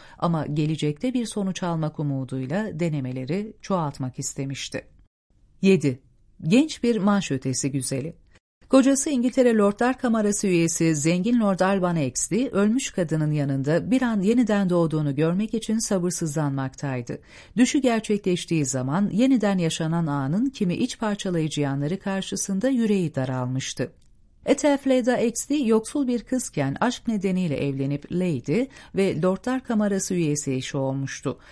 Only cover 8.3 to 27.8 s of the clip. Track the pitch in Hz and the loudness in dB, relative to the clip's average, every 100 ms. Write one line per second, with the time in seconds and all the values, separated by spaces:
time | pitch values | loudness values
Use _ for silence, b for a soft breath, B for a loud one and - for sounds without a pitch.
8.3 | b _ _ - 262 262 269 320 262 240 | b _ _ 4 6 6 4 2 0 2
9.3 | - 247 220 202 202 247 254 254 220 208 | 4 4 6 4 4 0 0 0 2 2
10.3 | 208 202 175 165 - 165 156 156 180 202 | 0 2 2 2 2 2 2 2 2 2
11.3 | 240 208 185 185 196 180 175 - - - | 2 2 2 2 2 2 0 0 -2 -2
12.3 | 208 262 190 208 247 - - 165 160 151 | 0 0 2 2 2 -2 -2 -2 0 0
13.3 | 151 143 135 135 160 - 254 247 214 185 | 0 0 0 0 0 2 0 2 2 2
14.3 | 240 220 202 185 175 165 156 151 139 160 | 4 4 2 2 2 2 2 0 0 0
15.3 | 180 220 233 - 220 - 190 175 170 165 | 0 -2 -4 -2 -2 0 0 0 -2 -4
16.3 | 151 147 135 135 - 143 127 117 - B | -2 -2 -2 -4 -6 -6 -6 -6 -10 B
17.3 | B B 196 247 302 254 226 220 208 190 | B B 2 2 4 2 0 0 -2 0
18.3 | 180 - 165 135 135 127 165 202 170 262 | -2 0 0 0 -2 -2 0 0 2 4
19.3 | 254 208 190 165 - 160 170 160 143 135 | 4 2 2 0 0 -2 0 0 -2 0
20.3 | 185 269 - 190 170 247 - 214 202 196 | 0 -2 0 -2 0 -2 -2 -4 -4 -2
21.3 | 175 156 151 143 139 147 190 202 190 190 | -2 -2 -2 -2 -2 -2 -4 -4 -6 -4
22.3 | 190 - 190 254 254 226 202 165 135 131 | -6 -4 -2 0 2 2 2 0 -2 -2
23.3 | 127 127 131 - - 123 - _ _ _ | -2 -2 -4 -4 -6 -6 -8 _ _ _
24.3 | _ - 277 294 277 269 254 240 240 226 | _ 0 2 2 0 2 0 2 0 0
25.3 | 226 - 294 226 220 220 294 254 240 - | -2 -4 -2 2 0 0 -4 -2 -2 -2
26.3 | 254 - - 135 - 233 - - 214 190 | -4 -4 -4 -4 0 -2 -2 -4 -2 0
27.3 | 185 180 135 143 135 | 0 0 -2 -2 -2